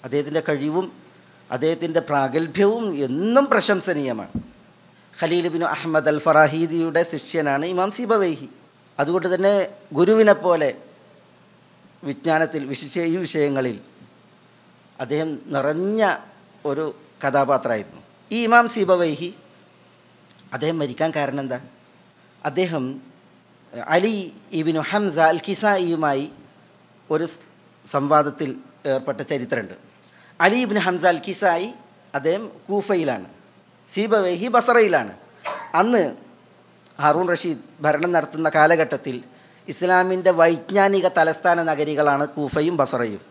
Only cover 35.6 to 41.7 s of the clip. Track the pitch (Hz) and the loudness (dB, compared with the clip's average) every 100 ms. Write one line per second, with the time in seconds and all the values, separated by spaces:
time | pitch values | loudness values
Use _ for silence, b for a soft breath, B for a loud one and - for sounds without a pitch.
35.6 | - 160 214 240 151 - - - _ _ | -2 2 4 2 0 -4 -20 -20 _ _
36.6 | _ _ _ - 147 156 180 170 180 135 | _ _ _ -2 2 2 0 -2 -4 -8
37.6 | - - 147 151 175 175 151 156 160 156 | -10 -4 -2 0 0 0 -2 -4 -2 4
38.6 | 156 170 156 139 147 123 - b b b | 4 4 2 -2 -6 -10 -12 b b b
39.6 | - - 180 185 185 185 180 170 165 165 | -12 -4 2 2 2 2 2 6 4 4
40.6 | - 196 196 196 180 180 160 160 180 170 | 0 2 4 4 2 2 2 2 0 0
41.6 | 165 | 0